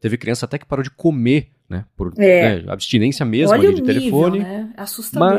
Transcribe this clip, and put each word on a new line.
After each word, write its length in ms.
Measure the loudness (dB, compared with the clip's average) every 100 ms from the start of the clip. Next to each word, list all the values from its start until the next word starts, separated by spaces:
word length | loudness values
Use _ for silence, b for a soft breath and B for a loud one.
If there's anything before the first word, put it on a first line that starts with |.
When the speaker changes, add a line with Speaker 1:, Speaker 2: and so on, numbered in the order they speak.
Speaker 1:
teve 160 | -6 -4
criança 300 | -4 -6 -6
até 100 | -10
que 80 |
parou 180 | -6 -6
de 60 | -6
comer, 600 | -2 -2 0 2 0 -2 _ _
né, 160 | -10 -10
por, 200 | -8 -8 2
Speaker 2:
É. 460 | 4 6 4 0
Speaker 1:
né, 100 | -6
abstinência 540 | -8 -2 0 0 0 -2
mesmo 260 | 0 2
Speaker 2:
Olha 160 | 4 4
Speaker 1:
ali 60 |
de 80 | 4
Speaker 2:
o 20 |
nível, 160 | 0 0
Speaker 1:
telefone. 380 | 0 2 2 0
Speaker 2:
né? 340 | -4 -8 -10
Assustador. 640 | -12 -14 -12 -8 0 2